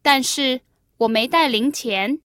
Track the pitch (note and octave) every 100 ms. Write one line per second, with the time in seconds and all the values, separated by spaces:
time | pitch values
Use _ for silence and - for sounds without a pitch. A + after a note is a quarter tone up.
0 | D4 C#4 B3 - C#4 B3+ _ _ _ _
1 | A#3 A3+ B3 E4+ D4+ A3 C4 D4 A#3+ F#3+
2 | G3+ D4+